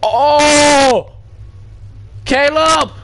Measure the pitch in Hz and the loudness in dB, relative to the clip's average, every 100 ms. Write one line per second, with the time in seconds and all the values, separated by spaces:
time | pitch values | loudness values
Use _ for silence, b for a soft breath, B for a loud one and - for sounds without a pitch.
0 | 214 214 285 294 294 294 294 285 277 233 | -2 0 0 2 2 2 4 4 2 0
1 | - - - - - - - - - - | -4 -18 -20 -20 -20 -20 -20 -20 -20 -20
2 | - - - 254 285 311 320 320 269 - | -20 -18 -4 0 0 0 0 0 -2 -8